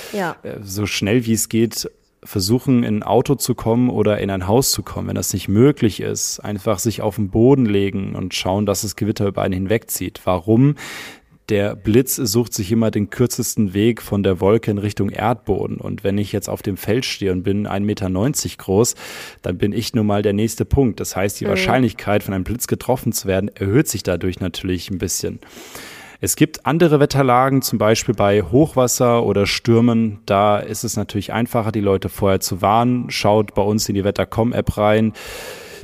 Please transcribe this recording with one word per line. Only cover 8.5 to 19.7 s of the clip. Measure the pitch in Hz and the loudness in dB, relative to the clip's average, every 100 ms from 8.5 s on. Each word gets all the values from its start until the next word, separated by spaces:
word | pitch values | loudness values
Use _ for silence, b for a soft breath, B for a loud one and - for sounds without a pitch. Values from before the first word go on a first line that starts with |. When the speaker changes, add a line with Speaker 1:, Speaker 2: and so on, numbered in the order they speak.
| 98 | 0
Speaker 2:
dass | 101 98 | 0 -2
das | 104 - | -4 -4
Gewitter | 104 107 101 | -4 -2 -2
über | 98 | -2
einen | 98 | -2
hinwegzieht. | 92 95 113 - - 90 - | -2 -2 -2 -2 -8 -8 -6
Warum? | - 90 107 113 143 143 B B B B B B - | -2 -2 2 4 4 2 B B B B B B -4
Der | 101 104 98 | -2 -2 -4
Blitz | 104 113 135 - | 2 4 2 -2
sucht | 117 117 113 | -2 0 -2
sich | - 95 | -4 -2
immer | 113 110 | 0 2
den | 107 98 | 0 -2
kürzesten | - 120 - 113 - 101 | 0 -2 -2 -4 -2 -2
Weg | 101 113 110 | 2 2 0
von | - 101 | -4 0
der | 98 90 | 0 2
Wolke | 95 113 - | 2 2 0
in | 101 | -2
Richtung | 104 - 98 | -2 -2 -4
Erdboden. | - 110 117 - 95 107 - | -2 -2 -2 -2 -2 -2 -6
Und | 101 95 | -8 -6
wenn | 98 101 | -2 -2
ich | 98 | -2
jetzt | 101 - | -4 -4
auf | 98 | -6
dem | 110 92 | -6 -6
Feld | - 120 - | -2 -2 -2
stehe | - 98 | -4 -2
und | 92 | -2
bin | 98 101 101 | 0 -2 -2
ein | 98 | -2
Meter | 104 104 95 | -2 -2 -2
neunzig | 92 127 - - - | 0 0 -2 -6 -8
groß, | - 95 123 - B B B B | 0 2 2 0 B B B B
dann | 95 92 | -6 -2
bin | 104 | -2